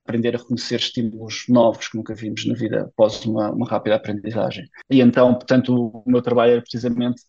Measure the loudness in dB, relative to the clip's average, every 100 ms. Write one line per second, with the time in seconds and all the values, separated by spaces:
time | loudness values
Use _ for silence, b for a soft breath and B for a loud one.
0 | -6 -2 -2 -2 -4 -6 -4 -4 -4 -4
1 | -6 -6 -12 -10 2 4 4 2 -6 -10
2 | -10 -10 -8 -6 -4 -4 -2 -4 -4 2
3 | 2 2 -4 -4 -2 -4 -4 -4 0 -2
4 | -2 -8 -6 -4 -4 -6 -14 B 0 4
5 | 6 6 4 4 2 2 2 0 -2 -6
6 | -2 0 2 2 4 2 0 -6 -4 -2
7 | -4 -6